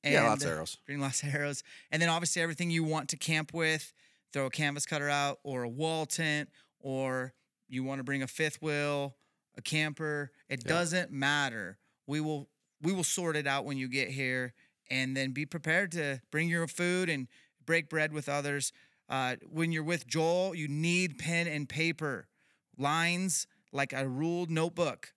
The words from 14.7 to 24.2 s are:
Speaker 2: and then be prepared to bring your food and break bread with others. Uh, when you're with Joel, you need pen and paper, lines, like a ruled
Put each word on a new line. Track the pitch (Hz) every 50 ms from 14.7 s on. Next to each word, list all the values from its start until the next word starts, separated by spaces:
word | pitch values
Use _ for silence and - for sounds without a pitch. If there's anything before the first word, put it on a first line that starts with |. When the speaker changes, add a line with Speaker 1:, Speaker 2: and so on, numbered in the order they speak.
| _ _ _ -
Speaker 2:
and | 127 131 131 131 135
then | 135 135 131
be | 127 135 151
prepared | 147 - 165 143 156 160 180 202 180 160
to | 170 151 143 135 127 _ _
bring | - 151 165
your | 170 170 170 165
food | 160 - - 175 175 180 185 185 170
and | 160 139 127 - _ - _ _ _ _ _
break | - 165 170 160 -
bread | - 160 151 156 151
with | 151 139 -
others. | 143 147 139 143 143 143 131 - _ - - _ _ _ _ -
Uh, | - 131 131 127 127 - - -
when | - 160 165 165
you're | 165 160 151
with | 156 175 165 -
Joel, | 120 117 160 160 165 175 180 185 190 170
you | 170 151
need | 147 143 151 160 170 175 180 185 180 139
pen | - 160 156 170 170 170
and | 170 151 147 147
paper, | - - 151 160 165 160 - 156 147 131 92 - _ _ _ _ _ _ _ _ _ -
lines, | - 135 143 151 165 165 170 175 180 185 185 156 - - _ _ _ _ _
like | - 139 139 131 -
a | 131 135
ruled | 135 127 131